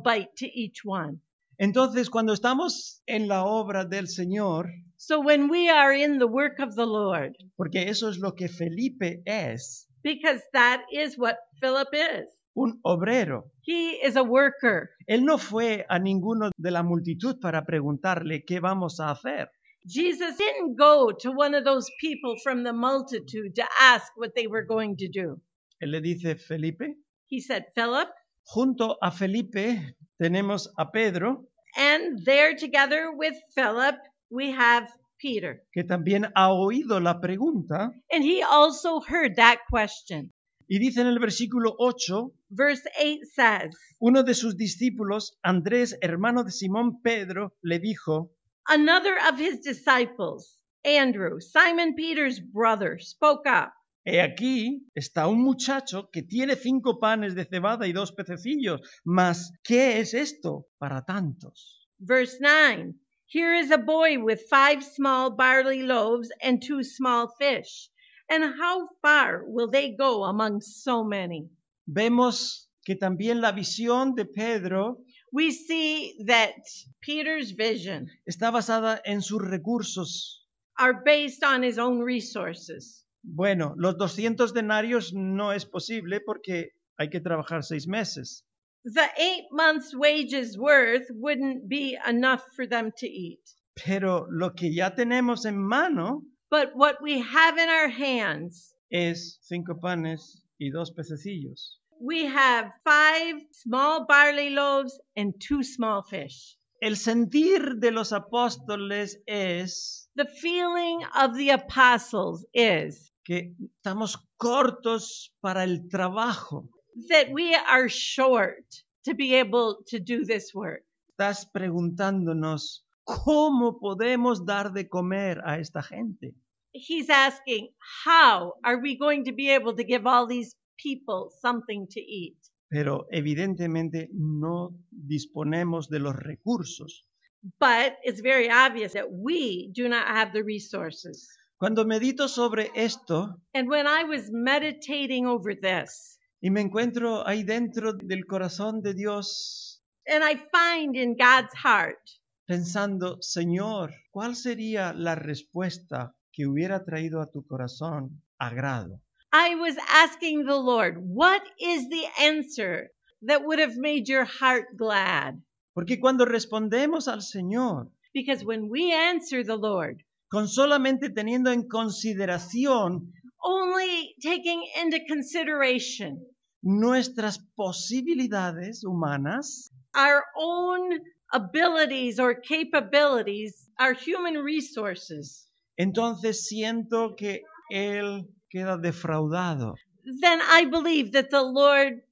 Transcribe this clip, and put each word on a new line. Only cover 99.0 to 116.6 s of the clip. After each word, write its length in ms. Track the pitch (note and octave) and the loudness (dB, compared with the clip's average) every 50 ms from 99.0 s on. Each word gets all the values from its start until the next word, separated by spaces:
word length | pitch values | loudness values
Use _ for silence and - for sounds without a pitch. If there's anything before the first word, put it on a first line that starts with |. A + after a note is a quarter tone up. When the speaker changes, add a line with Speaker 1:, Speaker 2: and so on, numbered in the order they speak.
| F3 E3+ E3 E3+ - - - _ _ | 0 0 -2 -4 -8 -14 -16 _ _
Speaker 2:
cinco 360 | - F3 F3 E3+ F3 E3 E3 | -10 -8 -8 -6 -8 -8 -6
panes 640 | F3 F3+ F3+ E3 D#3+ D#3+ D#3+ D#3 - - - _ _ _ _ - | -4 -4 -4 -2 -4 -4 -6 -8 -10 -16 -20 _ _ _ _ -10
y 120 | D3 C#3 | -8 -8
dos 200 | C3+ E3 E3+ E3+ E3+ | -6 -6 -8 -8 -10
pececillos. 840 | E3+ D3+ D3+ D#3 D3 D3+ G3+ G3+ E3+ C3+ C3 - - - - - _ _ _ _ G#3+ A#3 | -12 -12 -10 -10 -12 -10 -10 -10 -10 -10 -12 -14 -16 -20 -20 -20 _ _ _ _ -12 -8
Speaker 1:
we 220 | C4+ E4 D#4+ D#4 | -6 -4 -2 -2
have 480 | C#4 C4 C#4+ C4+ B3+ A#3+ A#3 A3 G3 - _ - | 0 2 4 4 4 4 2 0 -4 -10 _ 2
five 520 | D#4+ D4 D4 D4+ D#4 D#4+ D#4+ E4 E4 D#4+ D4 D4+ _ _ | 4 6 6 8 6 4 4 0 -4 -6 -8 -12 _ _
small 540 | - - A#3 A#3+ C4 C#4 D4+ D#4 D#4+ C4 D#4 | -14 -8 -4 0 2 2 2 2 0 2 6
barley 400 | C#4+ C#4+ D4 D4 D4 C#4+ C#4+ C#4+ | 8 8 8 6 4 0 -2 -2
loaves 500 | C#4 C#4+ C#4+ C#4+ C#4 C#4 C4+ B3+ - - - _ - | 0 0 2 2 2 0 0 -2 -8 -16 -20 _ -6
and 200 | G#3 G3+ G3+ F#3 - | -4 -4 -4 -4 -6
two 240 | - - C#4+ C#4+ B3+ | -6 -4 -2 -2 -2
small 400 | - - - A3+ A3 G#3+ G3+ G3 | -4 -4 -4 -2 -2 -2 -2 -4
fish. 540 | - G3+ F3 C#3+ D#3 - - - - - _ _ _ _ - | -6 -10 -10 -10 -12 -16 -20 -20 -20 -20 _ _ _ _ -6
Speaker 2:
El 160 | - G#3+ G#3 | -4 -4 -4
sentir 800 | G3 - A3+ A3+ A#3 A#3 F3 A3 D4 D#4+ F#4 G4 F#4 D4 C#4 B3+ G#3+ | -2 0 0 2 2 2 2 4 4 4 6 4 4 2 0 -2 0
de 120 | A#3 A#3 | 2 2
los 220 | A3+ A3+ G#3+ - G#3+ | 2 2 -2 -2 -4
apóstoles 1080 | G3+ G3+ - A#3 A#3+ A#3+ A#3 A#3 - - G#3 G#3 G3+ G3+ G3 G3+ G#3 G#3 G3 - - - | -6 -4 -2 0 0 0 0 -2 -4 -8 -6 -6 -4 -4 -4 -4 -4 -4 -6 -8 -14 -12
es 800 | - G#3 G#3 F#3+ F#3 F3 F3 F#3 F#3 - - - - - - - _ - | -8 -4 -4 -2 -2 -2 -4 -4 -6 -8 -10 -12 -12 -14 -16 -18 _ -4
Speaker 1:
The 80 | C4+ C#4+ | -4 -4
feeling 760 | - - - D#4 E4+ F4 F4+ F4 F4 F4 F4 E4+ E4+ E4+ E4+ - - - | -4 -4 -8 -6 -4 -2 0 0 0 -2 -2 -2 -2 -4 -6 -6 -4 0
of 220 | - C4+ B3+ A#3 | 2 2 2 2
the 140 | C4 C#4+ C#4 | 0 4 4
apostles 920 | C4+ C4 C4+ - - C4 C4 B3 A#3+ A#3 - - - G3 - E3 E3 E3+ - - - | 4 4 2 0 4 6 8 8 6 4 0 -2 -4 -4 -4 -4 -6 -8 -10 -4 2
is 580 | A#3+ A#3 A3 F3+ D#3 D#3 D3+ D3+ - _ _ _ _ _ | 4 4 4 4 2 0 -4 -8 -12 _ _ _ _ _
Speaker 2:
que 300 | - F3 F3+ F3 F3 F3 F3 - - _ _ - | -6 -6 -4 -6 -8 -14 -16 -16 -18 _ _ -8
estamos 320 | G3+ F#3 G#3+ A3 G3 - - _ _ _ - | -8 -6 -4 -4 -6 -6 -10 _ _ _ -4
cortos 920 | G#3 A#3 A#3+ C4+ C4 B3 B3 - - A3+ A3+ A3+ - - - - - - _ _ - | -2 0 2 4 2 2 0 -2 -2 -2 -2 -2 -4 -8 -14 -16 -18 -20 _ _ -6
para 200 | F#3+ F#3 F#3 F#3 | -4 -2 0 0
el 240 | F#3 F3+ E3 F3 F3 | 0 -2 -4 -4 -6
trabajo. 800 | F#3+ F#3+ F#3+ F#3 F#3 A3 A3+ A#3+ G3+ - - - D3 C#3+ | -4 -2 -2 -2 -2 -2 -2 -2 -2 -6 -8 -10 -12 -12